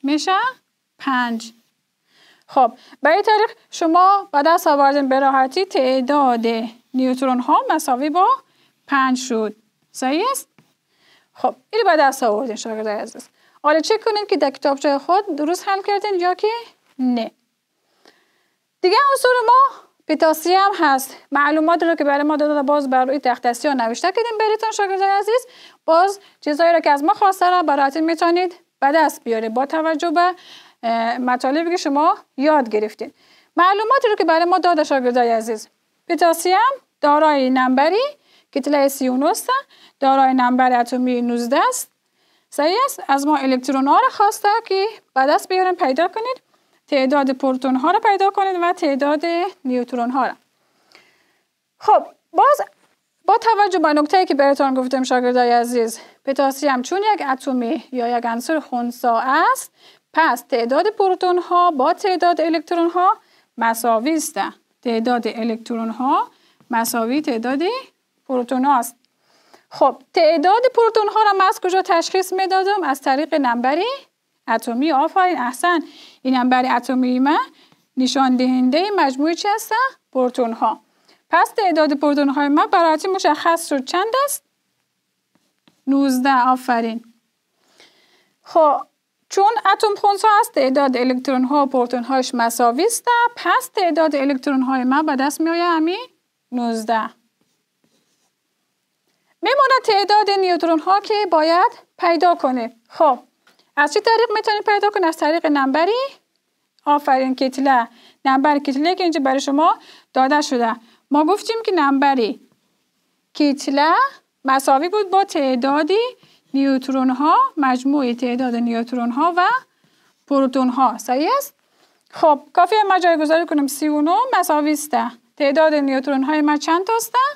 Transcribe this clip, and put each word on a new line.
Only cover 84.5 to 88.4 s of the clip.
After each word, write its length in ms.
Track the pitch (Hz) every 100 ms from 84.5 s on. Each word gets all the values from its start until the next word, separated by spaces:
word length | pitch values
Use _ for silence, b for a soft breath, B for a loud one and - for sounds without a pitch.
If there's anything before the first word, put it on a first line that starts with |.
| _ _ _ _ _ _ _ _ _ _ _ _ _ -
نوزده. 600 | 277 277 254 262 269 247
آفرین. 680 | 254 254 233 226 226 - _ _ _ _ _ b b b b b b b b